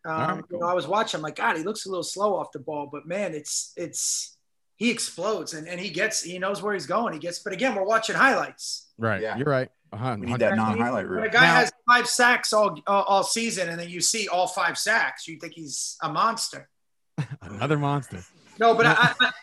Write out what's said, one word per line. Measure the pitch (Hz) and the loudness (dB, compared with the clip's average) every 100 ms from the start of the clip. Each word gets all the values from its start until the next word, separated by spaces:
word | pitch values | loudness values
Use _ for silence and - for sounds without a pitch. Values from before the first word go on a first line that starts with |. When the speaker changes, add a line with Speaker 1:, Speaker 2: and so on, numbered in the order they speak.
Speaker 1:
Um, | 165 | -6
Speaker 2:
All | 160 | -2
right, | 160 185 - | -2 -4 -8
Speaker 1:
you | 175 | -4
know, | |
Speaker 2:
cool. | 170 | 0
Speaker 1:
I | |
was | 180 147 | 0 0
watching, | 208 220 175 | 0 0 -4
like, | 156 - | -6 -2
"God, | 226 165 | -2 0
he | |
looks | 175 214 196 | -4 -6 -6
a | |
little | 180 | -6
slow | 160 190 208 | -6 -2 0
off | 180 147 | 0 -4
the | 147 | -10
ball," | 135 147 143 | -8 -8 -8
but | 143 156 | -10 -8
man, | 190 190 | -6 -6
it's, | 151 - - - - | -8 -6 -6 -6 -10
it's, | 170 - - - - - _ _ _ - | -8 -6 -4 -4 -6 -14 _ _ _ -4
he | 233 | -2
explodes | 233 - - 196 214 - | -2 -4 -6 -4 -4 -6
and, | 160 160 | -12 -10
and | 180 | -10
he | 190 | -6
gets, | 160 214 - | -4 -2 -2
he | 214 180 | -6 -4
knows | 190 196 | -4 -2
where | 202 | -4
he's | 196 139 | -4 -2
going. | 196 226 | -2 -2
He | 156 | -4
gets, | 170 170 | -8 -8
but | 202 | -8
again, | 175 262 208 | -2 -2 0
we're | |
watching | 190 220 220 175 | 2 2 2 4
highlights. | 269 196 139 - - - - - | 4 4 -2 -8 -10 -10 -12 -4
Speaker 2:
Right. | 113 98 | -2 0
Speaker 3:
Yeah. | 110 107 | -2 -2
Speaker 2:
You're | 147 | 0
right. | 131 131 _ _ | 0 -2 _ _
Uh-huh. | 104 127 104 | -6 -4 -4
Speaker 3:
We | 120 | -2
need | 123 | 2
that | 110 110 | 2 4
Speaker 2:
Hun- | 110 107 | 2 2
Speaker 3:
non-highlight | 120 113 92 | 0 -2 -2
Speaker 1:
When | 92 | -2
Speaker 3:
reel. | |
Speaker 1:
a | 220 | 2
guy | 233 262 | 6 8
Speaker 2:
Now | |
Speaker 1:
has | 254 220 - - | 6 4 0 4
five | 247 240 | 4 4
sacks | - 247 233 - | 4 4 4 2
all, | 214 202 151 - | 2 2 0 0
uh, | 202 190 | 2 4
all | 196 | 2
season, | 185 226 226 185 170 | 2 0 -2 -2 -4
and | 170 | -4
then | 175 | -8
you | 175 | -2
see | - 226 190 | 0 0 0
all | 175 175 | 0 0
five | 196 175 - | 0 -2 0
sacks, | 202 220 139 - - | 0 2 0 -4 -12
you | 156 | -14
think | 170 | -14
he's | 165 151 - - - | -14 -12 -8 -8 -6
a | 160 | -4
monster. | 156 220 220 - - - _ _ _ _ | 0 0 0 -6 -8 -18 _ _ _ _
Speaker 2:
<laughs> | - 135 143 | -8 -8 -10
Another | 98 101 139 151 | -14 -4 0 2
monster. | 143 143 123 92 - _ _ - | 2 0 -4 -12 -16 _ _ 2
Speaker 1:
No, | 226 | 4
but | 220 | 6
Speaker 2:
Now | 233 214 | 6 6
Speaker 1:
I, | 240 - | 4 4
I, | 247 - | 0 0